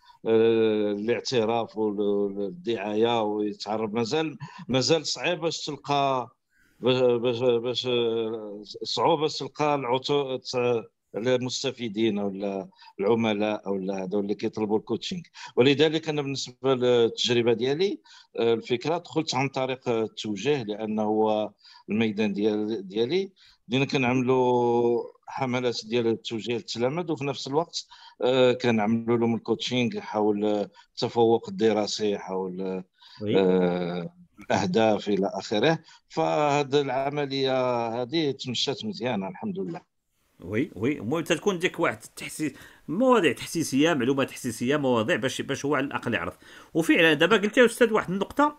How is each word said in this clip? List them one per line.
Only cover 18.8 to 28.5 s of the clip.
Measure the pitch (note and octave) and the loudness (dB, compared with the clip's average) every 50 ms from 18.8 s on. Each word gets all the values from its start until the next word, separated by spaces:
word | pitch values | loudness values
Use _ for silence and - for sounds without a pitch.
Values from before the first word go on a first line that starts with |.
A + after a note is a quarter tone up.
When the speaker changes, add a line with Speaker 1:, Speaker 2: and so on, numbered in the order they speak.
| - D3 E3+ E3+ | 0 -2 -4 -4
Speaker 1:
دخلت | F3 - - D#3+ - - B2+ | -6 -4 -4 -4 -4 -2 -2
عن | B2+ C3+ C3+ | -2 -2 -2
طريق | - C3+ C3 B2+ B2+ - - B2+ | -2 -4 -4 -4 -4 -4 -2 -2
التوجيه، | A#2 A2+ A2 G#2 - - - G#2+ G#2 F#2+ G#2+ C#3+ D3+ C3+ | 0 0 -2 -4 -6 -10 -6 -6 -6 -4 0 0 0 0
لأنه | A2 G2+ G#2 G#2 A2+ G#2+ G#2+ A2 | -2 -6 -6 -6 -6 -4 -2 -2
هو | G#2+ G#2+ G#2+ G#2+ A2 A2 G#2+ G#2+ G#2+ G#2 _ _ _ - - - _ - | 0 0 2 2 2 2 2 0 -2 -4 _ _ _ -20 -20 -20 _ -4
الميدان | G#2 A2 A2+ A2 G2+ A2 G#2+ G#2 | -2 0 0 0 0 -2 -2 -2
ديال-، | F#2+ G2+ G#2 A2 G#2+ G#2+ G#2+ G#2+ A2+ G2 | 0 0 0 0 0 0 -2 -4 -4 -6
ديالي. | G2+ F2+ G2 A2 A#2 B2+ E3+ F#3+ G3 G3 _ _ _ _ _ _ _ - | -8 -6 -2 -2 -2 0 0 -2 -4 -4 _ _ _ _ _ _ _ -4
بدينا | B2 C3+ C#3 | 0 0 0
كنعملوا | C3+ D3 C#3 B2+ A#2+ B2+ C3 B2 B2 C3 B2+ B2 B2 B2 A#2+ A#2+ A#2+ A#2 A#2+ A#2+ A#2+ A#2+ A2+ - - - _ _ | 0 0 0 0 2 2 2 2 2 4 4 4 4 4 4 4 4 2 2 2 2 0 0 -2 -6 -14 _ _
حملات | - - - C3+ B2 A#2+ B2+ B2 A#2+ A2+ - A2 | -14 -6 -6 -4 -2 -2 -2 -2 -2 -4 -4 -6
ديال | G#2+ A#2+ B2 A2+ | -2 -2 0 2
التوجيه | A2+ A2 - - - A#2 G#2+ G2 A#2 A#2+ | 2 0 -2 -4 -8 -8 -6 -4 -4 -6
للتلاميذ، | G#2+ - - - F3+ B2 C3 D3+ F3 F3 E3 | -6 -6 -8 -4 -2 -2 -2 -2 -4 -4 -4
وفي | D#3 C3 C#3 | -6 -4 -4
نفس | C#3 B2+ - - C3 | -6 -6 -6 -8 -4
الوقت، | C#3 D#3+ E3+ - - - - _ - - - - _ - | -2 -2 -2 -2 -8 -12 -12 _ -20 -20 -20 -20 _ -2
آه، | - B2 C3 C3 B2+ B2 | 0 2 4 6 6 4